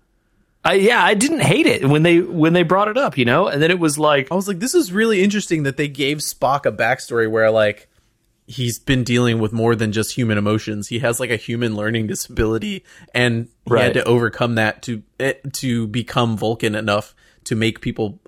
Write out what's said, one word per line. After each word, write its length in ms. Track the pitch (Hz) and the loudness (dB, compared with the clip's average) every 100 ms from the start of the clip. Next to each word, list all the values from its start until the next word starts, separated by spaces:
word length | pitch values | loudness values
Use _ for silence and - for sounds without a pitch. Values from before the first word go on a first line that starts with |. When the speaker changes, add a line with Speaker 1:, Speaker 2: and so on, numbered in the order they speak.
| _ _ _ _ _ _ | _ _ _ _ _ _
Speaker 1:
I, 120 | 160 | 0
yeah, 280 | 196 196 240 | 4 4 4
I 120 | 180 | 4
didn't 260 | 214 277 320 | 2 0 2
hate 240 | 135 226 | 2 4
it 240 | 320 - 135 | 2 2 2
when 140 | 147 | 4
they, 180 | 170 170 | 6 4
when 320 | 180 170 156 | 2 2 2
they 120 | 175 | 4
brought 240 | 165 185 208 | 2 2 2
it 100 | 220 | 0
up, 180 | 277 139 | -2 0
you 80 | |
know? 240 | 120 143 202 | 2 2 2
And 140 | 143 | 2
then 80 | 160 | 0
it 80 | 180 | 2
was 200 | 165 143 | 0 0
like 320 | 151 143 135 | 2 2 0
Speaker 2:
I 40 | |
was 120 | 180 196 | -4 -4
like, 120 | 175 | -6
"This 160 | 240 | -2
is 180 | 359 226 | 0 0
really 300 | 185 226 202 | 0 0 2
interesting 400 | 202 202 - 160 | 2 0 -2 -2
that 120 | 139 135 | -2 -2
they 100 | 147 | -4
gave 300 | 139 139 151 | -2 -4 -4
Spock 480 | - - 131 139 135 | -8 -2 -2 0 -2
a 60 | |
backstory 580 | 104 117 127 - 117 110 | -2 -2 -2 -4 -2 0
where, 200 | 110 110 | 2 2
like, 380 | 110 107 104 _ _ _ _ _ _ - | 4 2 -2 _ _ _ _ _ _ -14
he's 320 | - 120 113 | -6 -6 -4
been 240 | - 131 | -2 0
dealing 360 | 120 123 120 113 | 2 2 2 2
with 160 | 107 | -2
more 200 | 113 117 | 0 0
than 160 | 110 107 | 2 0
just 220 | 104 104 | -2 -4
human 220 | - 117 104 | -2 -2 0
emotions. 520 | 104 107 - 104 101 | 0 -2 -4 -10 -8
He 100 | 117 | -4
has, 200 | 120 120 | -2 -2
like, 120 | 123 | -4
a 60 | 123 | -4
human 400 | - 117 120 104 | -4 -4 -4 -2
learning 320 | 107 113 107 | -2 -2 -4
disability, 760 | - - 123 110 113 208 - - - - | -6 -6 -2 -2 -2 -4 -8 -12 -20 -6
and 340 | 123 123 117 117 _ | -2 0 0 -6 _
he 80 | - | 0
Speaker 1:
Right. 120 | 117 | 2
Speaker 2:
had 100 | 123 | 2
to 100 | 127 | 2
overcome 520 | - 120 113 - 120 113 | 2 2 2 -2 -2 0
that 260 | 107 - | -2 -2
to, 200 | - 110 - - | -8 -10 -10 -4
eh, 140 | 135 135 139 | -4 -4 -8
to 320 | - 131 117 110 | -6 -4 -2 -2
become 500 | 117 113 131 117 110 | -6 -4 -2 0 0
Vulcan 380 | 110 117 113 | -4 -2 -2
enough 400 | 104 107 104 - _ _ _ | -2 0 -2 -4 _ _ _
to 100 | - 110 | -6 -2
make 240 | 113 - | -2 -2
people 400 | 120 117 107 - | -6 -4 -6 -8